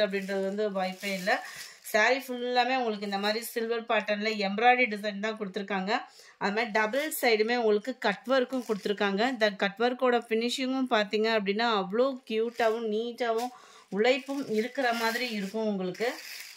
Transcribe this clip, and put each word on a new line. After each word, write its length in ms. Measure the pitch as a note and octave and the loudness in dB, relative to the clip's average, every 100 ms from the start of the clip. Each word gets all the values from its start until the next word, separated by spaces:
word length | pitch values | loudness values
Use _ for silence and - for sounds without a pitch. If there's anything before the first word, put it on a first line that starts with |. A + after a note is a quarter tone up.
| G#3 | 0
அப்படின்றது 380 | G3 F#3+ G3 G3 | 0 -2 -2 -2
வந்து 160 | G3+ G#3+ F#3+ | 0 -2 0
வாய்ப்பே 340 | F#3+ F#3 G3+ F#3+ | -4 -4 -6 -4
இல்ல. 180 | F#3 C4 - - - - - | 0 0 -2 -14 -16 -16 -2
சாரி 260 | G#3+ A3 C4+ B3+ | 4 4 2 -2
ஃபுல்லாமே 500 | B3 B3 B3 B3 C4 | -6 -2 0 2 2
உங்களுக்கு 280 | A#3 G#3 G#3 | 0 -2 -4
இந்த 120 | G3 | -2
மாதிரி 160 | G#3 G#3+ A#3 | -2 -2 -4
சில்வர் 340 | A#3+ A3+ A#3 A3+ | -4 -2 -2 0
பேட்டர்ன்ல 360 | A3 G3 G#3 G#3+ G#3+ G3 | 0 0 -2 -2 0 -2
எம்ப்ராய்டரி 380 | G3+ A#3+ B3 B3 | 4 6 6 4
டிசைன் 340 | G#3 G#3 G3 A3 | 0 -6 -4 -4
தான் 140 | G#3+ | -4
கொடுத்துருக்காங்க. 520 | G3+ G3+ G3 G3 F#3+ A#3+ - - - - | -6 -6 -4 -2 0 -2 -4 -18 -20 -4
அது 120 | G3 G#3 | -2 0
மாதிரி 160 | A#3 G#3+ | 0 0
டபுள் 320 | G#3+ C4 D#4 D4+ | 2 0 -2 0
சைடுமே 340 | B3+ G#3+ A3 B3 | 2 4 4 2
உங்களுக்கு 300 | A3+ G#3 C4 B3 G#3+ | 4 2 0 -2 0
கட் 240 | F#3+ - C4 | 0 0 2
ஒர்க்கும் 280 | B3 C4 A#3 | 2 -2 -4
கொடுத்துருக்காங்க. 540 | G#3 - G3+ G3+ G3 B3 | -4 -2 0 0 2 0
இந்த 140 | B3 G#3+ G3 | 2 0 2
கட் 180 | G3+ F#3+ B3 | -2 0 0
ஒர்க்கோட 320 | B3+ B3+ A#3+ A#3 | 2 2 2 2
ஃபினிஷிங்கும் 600 | A3+ A#3+ B3 B3+ C4+ B3+ | 0 0 -2 -2 0 2
பார்த்தீங்க 340 | A3+ G#3 G#3+ A3 A3+ | 2 2 2 2 2
அப்படின்னா 300 | G3 G3+ A#3 G#3+ | 0 0 2 0
அவ்வளோ 260 | F#3 G#3+ C4+ B3+ - | 0 2 2 0 -4
கியூட்டாவும் 580 | A3 A#3 A#3 A3+ A3+ A3+ | -2 -2 2 0 2 -2
நீட்டாவும் 580 | G#3 A#3+ A3+ A#3+ A3+ B3 - - - - F#3+ | -2 -4 -4 -2 0 -2 -8 -20 -20 -6 2
உழைப்பும் 460 | A#3+ C4+ C4+ C#4 A3+ G#3+ | 2 2 -2 -6 -2 -2
இருக்கிற 280 | A#3+ - B3 A#3 | -2 0 0 0
மாதிரி 240 | A3+ A3 B3 G#3+ | 0 0 -2 -4
இருக்கும். 300 | F#3+ A3 A3 | -4 -2 -2
உங்களுக்கு 360 | G3 F#3 F3+ A3+ D#4+ - - - | 0 -2 -2 -4 -4 -10 -14 -8